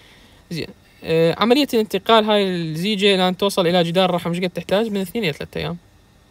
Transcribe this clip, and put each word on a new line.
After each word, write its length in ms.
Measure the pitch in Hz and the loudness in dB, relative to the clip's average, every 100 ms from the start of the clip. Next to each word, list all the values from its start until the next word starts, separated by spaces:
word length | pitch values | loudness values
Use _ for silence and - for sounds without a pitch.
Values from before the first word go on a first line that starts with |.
| - - - - - | -20 -20 -20 -20 -14
زين. 160 | 165 - - _ _ | -12 -12 -14 _ _
آه، 300 | - 160 165 - | -2 2 2 2
عملية 300 | 214 262 277 | 2 2 2
الانتقال 500 | 233 220 202 - 226 | 0 -2 -2 4 4
هاي 200 | 214 208 | 4 2
الزيجة 680 | 196 180 165 156 190 208 202 | 0 -2 -4 -4 -2 0 2
الآن 220 | 190 185 185 | 2 2 0
توصل 300 | 202 - 175 | -2 0 2
إلى 160 | 180 | 2
جدار 280 | 170 170 185 | 2 2 2
الرحم، 200 | 175 170 | 0 -4
ايش 100 | 175 | -4
قد 100 | 185 | -6
تحتاج؟ 400 | - - 190 226 | -6 -2 -2 0
من 100 | 202 | -4
اثنين 240 | 185 233 | -6 -4
إلى 80 | 190 | -4
ثلاثة 280 | 143 165 165 | -4 -8 -8
أيام. 160 | 160 175 - _ _ _ _ | -8 -10 -14 _ _ _ _